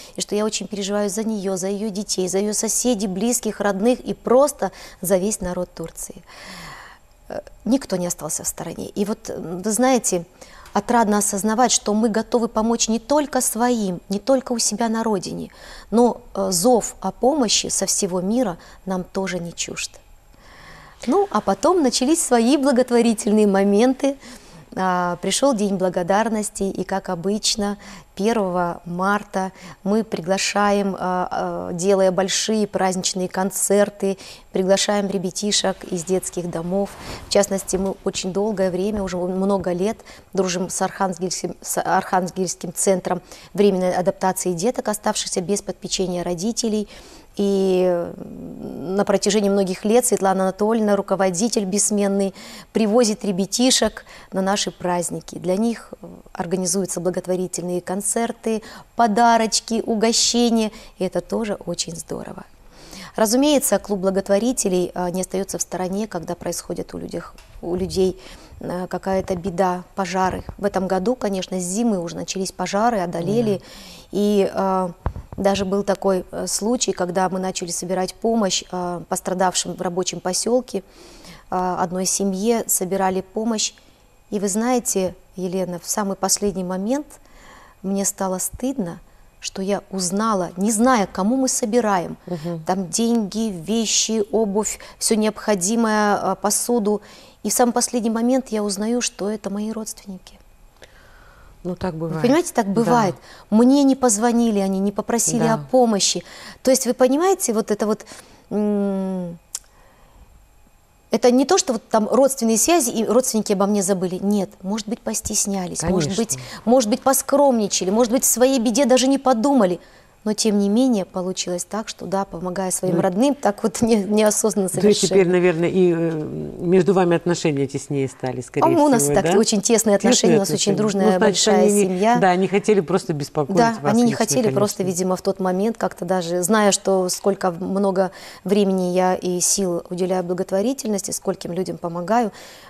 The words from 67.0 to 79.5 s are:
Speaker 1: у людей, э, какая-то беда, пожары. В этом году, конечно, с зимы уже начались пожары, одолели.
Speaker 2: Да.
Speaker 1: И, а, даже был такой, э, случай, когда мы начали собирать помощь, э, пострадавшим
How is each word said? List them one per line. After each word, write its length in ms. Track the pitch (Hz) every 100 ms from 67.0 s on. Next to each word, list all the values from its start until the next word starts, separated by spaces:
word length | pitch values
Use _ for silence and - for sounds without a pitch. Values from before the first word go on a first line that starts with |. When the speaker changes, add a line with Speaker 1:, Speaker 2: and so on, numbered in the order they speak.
| 170 170 - - - -
Speaker 1:
у 120 | 170
людей, 420 | 180 185 170 185 180 - - - -
э, 260 | - 180 180
какая-то 460 | 180 190 190 185
беда, 480 | 185 190 175 185 180 - -
пожары. 480 | 185 190 185 180 - -
В 80 |
этом 220 | 202 190 185
году, 300 | 185 185 254
конечно, 420 | 208 190 - 185
с 60 |
зимы 340 | 175 196 240 190
уже 160 | 170
начались 380 | 165 170 185 185
пожары, 480 | - 180 202 233 220
одолели. 580 | 175 170 175 226 220 185
Speaker 2:
Да. 60 | - - - - -
Speaker 1:
И, 380 | 196 208 208 190
а, 360 | - 190 190 185 - - - - -
даже 280 | 196 196
был 180 | 190 202
такой, 420 | 196 190 196 185 -
э, 160 | 170 185
случай, 460 | - 208 247 -
когда 360 | - 180 180 185
мы 100 | 185
начали 300 | 185 - 175
собирать 440 | - 180 185 185
помощь, 500 | - 226 226 190 - -
э, 300 | 180 175 170 160
пострадавшим 640 | 190 208 185 185